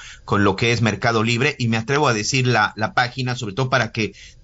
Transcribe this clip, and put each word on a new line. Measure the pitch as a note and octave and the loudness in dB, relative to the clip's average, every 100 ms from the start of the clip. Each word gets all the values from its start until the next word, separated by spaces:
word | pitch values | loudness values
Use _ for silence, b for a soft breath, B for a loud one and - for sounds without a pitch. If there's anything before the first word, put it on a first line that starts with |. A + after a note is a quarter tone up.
| B B | B B
con | - G#2 | -2 2
lo | G2+ F#2+ | 2 2
que | A#2 | 0
es | A#2 | 2
Mercado | A2+ G2 B2 A2+ | 0 0 0 2
Libre, | A2+ A#2 C#3+ D3 | 2 0 0 0
y | A#2 | -2
me | A2+ | -2
atrevo | A2+ C#3+ C#3+ | 0 2 2
a | |
decir | A2 G#2 C3+ B2 | 2 0 0 2
la, | A#2 G2+ - | 2 0 0
la | G#2+ | -2
página, | - B2 C3+ B2+ B2 | 0 -2 -4 -6 -6
sobre | G#2+ G2 | -6 -4
todo | C3 | 0
para | C3 A2 | 0 0
que | - G#2 B B B | -2 -4 B B B